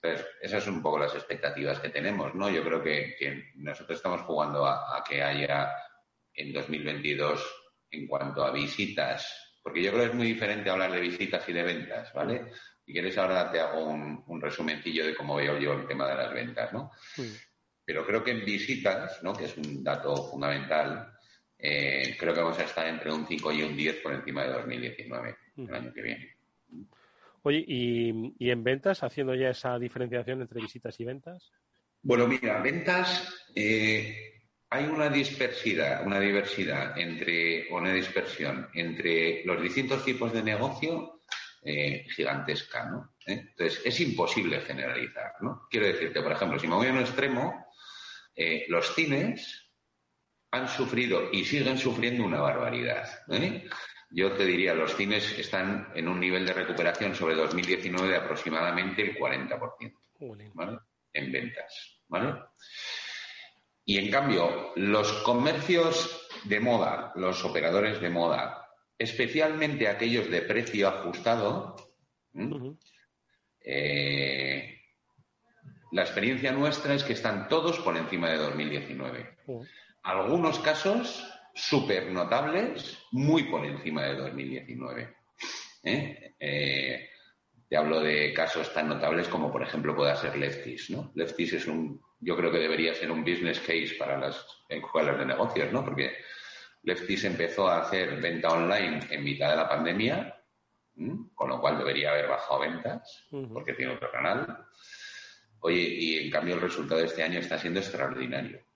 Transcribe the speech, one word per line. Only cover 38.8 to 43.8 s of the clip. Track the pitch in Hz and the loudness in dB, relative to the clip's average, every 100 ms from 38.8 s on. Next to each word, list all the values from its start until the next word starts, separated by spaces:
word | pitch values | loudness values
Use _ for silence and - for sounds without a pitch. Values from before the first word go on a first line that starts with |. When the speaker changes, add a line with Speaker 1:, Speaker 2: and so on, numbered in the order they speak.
| 85 78 85 82 82 82 92 | -4 0 2 4 4 2 0
Speaker 1:
los | 82 | 0
distintos | 87 135 131 135 - | 2 0 0 0 0
tipos | 120 117 | 0 0
de | 113 | 0
negocio, | 107 104 135 - 156 165 - - _ - - - - | 0 0 0 -2 -2 -2 -6 -14 _ -10 -10 -12 -4
eh, | 73 71 - - - | 0 0 -2 -8 -2
gigantesca, | 67 69 71 71 - 62 82 | -2 0 -2 -4 -4 -6 -6
¿no? | 107 - _ - | -8 -10 _ -6
¿Eh? | 107 - | -6 -8
Entonces, | - 82 - | 0 0 0